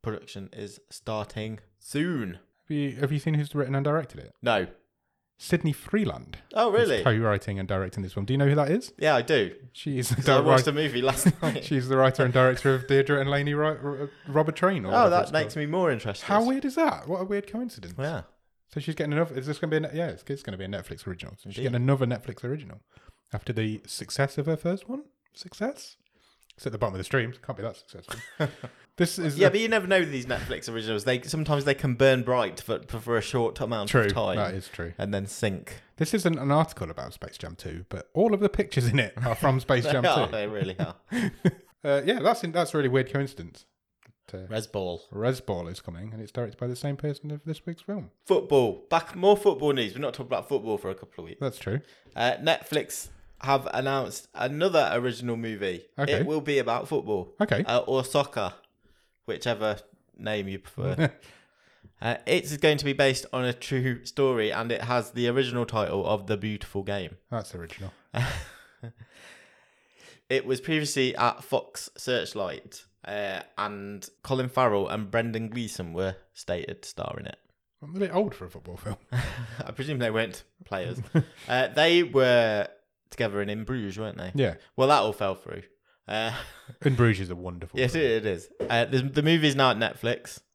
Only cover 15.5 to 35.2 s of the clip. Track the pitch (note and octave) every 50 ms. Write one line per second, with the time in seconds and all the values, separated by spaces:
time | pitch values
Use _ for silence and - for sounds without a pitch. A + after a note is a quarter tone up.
15.5 | - D3+ D3 D3 D#3+ F#3 F3+ E3 C3 A2+ - A2+ G2 - - - G3+ G#3 A#3 B3
16.5 | C4 C4+ C#4 C#4 C4 E4 D#4+ C#4+ - - - C#3+ F3 F3+ F#3 F#3+ G3+ G3+ G3+ -
17.5 | - A3+ B3+ A#3 - - F#3 F3 F3+ - C3+ D3+ E3 F#2 - - _ _ _ _
18.5 | _ _ _ _ - D3+ C#3+ E3 D#3 - D#3+ D3 D3 D3+ E3+ E3 - C3 C3 D3
19.5 | D3+ - - D#3+ D#3 D#3 D#3 D3+ D3+ D#3 E3+ D#3+ - - - - C#3 C#3 - -
20.5 | G2 F#2 G2 F#2+ G2+ G2 F2+ - - - - G2 F2+ F2 - - F#2+ _ - F#2+
21.5 | G2 G#2 B2+ C3 A#2+ B2 B2 C3+ C#3 C3 C3+ A#2+ B2 - - - F#2 - - B2
22.5 | C#3 D3+ C#3 F2+ - - _ _ _ - _ - _ _ _ _ - G#2 - -
23.5 | A#2 A2+ A2 G#2+ G#2+ G#2+ _ - - - - - - - C#3 C3+ - - C#3+ D#3
24.5 | D#3+ D3+ - E3+ F#3 G3 - - B3 C#4 D4+ _ _ _ _ _ _ - - -
25.5 | - - G#3 B3 D4 - - - - _ _ _ _ _ _ _ _ _ _ _
26.5 | - _ - C3 A2+ G#2+ A#2+ G#2+ F#2+ F#2+ F#2+ - - C3+ A#2 A#2 B2 - - -
27.5 | A2+ F#2+ G2+ A#2 A2+ - - _ - G2+ - - - A2+ - - - - D3+ C#3
28.5 | - - - - - _ - _ _ - F3 E3+ - - E3+ D#3 C#3 D3+ G3 F#3
29.5 | F3+ G#3+ A3+ A3+ A3+ A3 F#3 F3+ G3 F#3 F3 D3+ C#3+ C3 A#2+ B2+ B2 - - -
30.5 | B2 - - - A2+ A2+ G#2+ A2 A2 G#2 G2+ C3 B2+ B2 B2 - - D#3 D3+ D3+
31.5 | D3+ C#3+ C#3 C#3+ C3+ C3+ - C3+ B2 A#2 C3+ C3+ C3 B2+ A#2 B2 B2+ B2 A#2 F#2+
32.5 | - - - - A2+ - - - - A2+ A2 A#2 A#2+ A2+ G#2+ - - B2+ A#2 A2+
33.5 | - - B2 A2+ A#2+ A2 G2+ G#2 - B2+ A2 G2+ G2 A#2+ G#2+ G2 F#2+ G#2+ G2+ F2+
34.5 | F#2 F#2+ F#2 - - - E2+ E2+ E2 - - G2+ G2+ G2